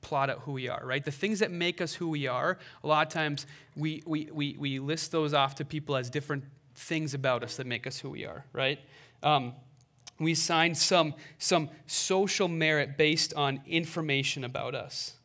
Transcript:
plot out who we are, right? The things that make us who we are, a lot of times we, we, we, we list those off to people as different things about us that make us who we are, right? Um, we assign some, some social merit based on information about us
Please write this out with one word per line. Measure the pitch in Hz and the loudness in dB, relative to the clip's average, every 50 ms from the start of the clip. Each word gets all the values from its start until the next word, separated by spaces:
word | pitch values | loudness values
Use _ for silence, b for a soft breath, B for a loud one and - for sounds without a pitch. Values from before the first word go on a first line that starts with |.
plot | - - 160 143 135 139 | -8 -2 0 0 0 0
out | 123 - - | 0 -4 -6
who | 143 143 | -8 -8
we | 131 127 120 | -6 -6 -4
are, | - - - | -6 -6 -4
right? | 127 127 143 143 | -2 -2 -2 -2
The | 156 | -4
things | 143 - - 208 220 185 | -6 -2 0 0 2 2
that | 214 - | 0 -2
make | 180 170 170 175 175 - | 0 -2 -2 -2 0 -2
us | 180 160 - | -4 -4 -4
who | - 180 165 | -4 -4 -2
we | 156 147 139 131 | -2 -2 -2 -2
are, | 123 123 131 165 185 185 B B B B B | -2 0 0 0 -2 -2 B B B B B
a | |
lot | 143 151 151 156 156 | 2 4 4 4 2
of | - | 2
times | 165 156 151 147 139 - B B B B B B | 0 0 0 -2 -4 -6 B B B B B B
we, | 147 151 156 156 156 - | -4 -4 -4 -4 -4 -4
we, | - 156 151 151 - 160 | -2 -2 -2 -2 -4 -4
we, | 151 143 143 - | -2 -2 -2 -2
we | - 143 139 135 131 | -4 -4 -4 -2 -2
list | 135 139 156 160 - - | -2 -2 -2 -2 -4 -2
those | - 165 156 147 143 | 0 0 2 4 4
off | 143 139 139 139 | 4 4 2 0
to | - 156 | -4 -8
people | 143 - 151 147 - 143 | -6 -6 -6 -2 0 -2
as | 131 127 120 | -2 -2 -2
different | 120 151 139 - 147 139 135 - - - _ _ - | -4 -6 -4 -2 -4 -4 -4 -10 -18 -20 _ _ -16
things | - - - 170 160 156 151 135 | -12 -6 -4 -2 -2 -2 -2 -4
about | 139 131 131 127 120 120 | 0 2 2 2 2 0
us | 113 - | -6 -6
that | - 131 | -8 -6
make | 127 120 110 - 139 | -4 -4 -4 -4 -6
us | 135 - | -8 -8
who | - 135 | -8 -10
we | 147 - - | -10 -8 -10
are, | - - - 139 - - | -10 -10 -12 -16 -10 -4
right? | - 135 131 147 147 - B B B B B B B - | 0 0 0 0 -2 -8 B B B B B B B 2
Um, | 147 151 143 127 123 127 - - - _ - _ _ _ _ - - _ _ | 4 4 4 2 -2 -8 -12 -20 -20 _ -20 _ _ _ _ -20 -20 _ _
we | 160 165 165 | 0 2 2
assign | 156 - - 170 160 165 170 165 | 2 2 4 4 6 6 4 4
some, | 139 - - 190 175 160 156 143 B B B B B | 4 4 6 6 6 4 4 0 B B B B B
some | - - 190 170 156 143 B B B | 0 2 4 4 2 0 B B B
social | - - - - - 185 190 202 196 - - 196 180 | -4 -2 -2 0 2 4 4 4 2 2 2 2 2
merit | 170 165 160 156 156 151 139 127 139 | 2 2 2 4 4 4 2 0 2
based | - 156 151 151 147 - - - | 4 4 4 6 4 2 0 0
on | 156 143 139 135 139 - | 0 0 0 0 -2 -6
information | - - 165 165 156 - 175 160 151 139 135 131 135 - 143 131 | 0 0 0 0 0 -4 -4 0 2 2 2 2 0 -2 -2 -6
about | 123 131 - - 123 127 | -4 -4 -4 -4 -4 -4
us | 131 - - - - - - - _ _ | -6 -8 -8 -8 -8 -8 -10 -12 _ _